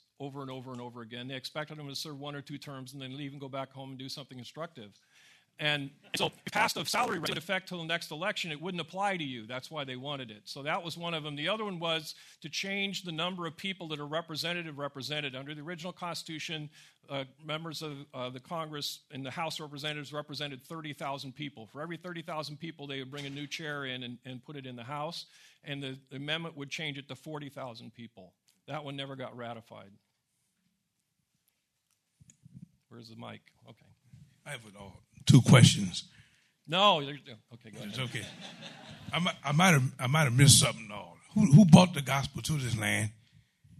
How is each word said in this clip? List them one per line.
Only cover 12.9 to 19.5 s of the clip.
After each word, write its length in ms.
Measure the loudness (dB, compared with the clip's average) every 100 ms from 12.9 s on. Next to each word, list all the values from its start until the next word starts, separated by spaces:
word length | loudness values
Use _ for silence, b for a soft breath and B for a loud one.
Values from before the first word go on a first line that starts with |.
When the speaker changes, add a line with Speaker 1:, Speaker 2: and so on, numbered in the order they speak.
| -4
Speaker 1:
the 80 | -6
number 340 | -4 -4 -4 -8
of 100 | -6
people 320 | -8 -8 -8
that 100 | -8
a 40 |
representative 760 | -6 -6 -4 -6 -4 -4 -6 -8
represented. 560 | -8 -8 -8 -6 -6 -8
Under 180 | -10
the 80 | -12
original 320 | -10 -10 -10
Constitution, 760 | -8 -8 -8 -8 -10 -8 -8 -10 b b b -8
uh, 160 | -6 -6 -10
members 380 | -8 -6 -6 -8
of, 120 | -8 -10 -12
uh, 160 | -8 -8
the 100 | -8
Congress 600 | -8 -8 -6 -8 -8 -10 -14
and 140 | -12 -8
the 60 |
House 280 | -6 -6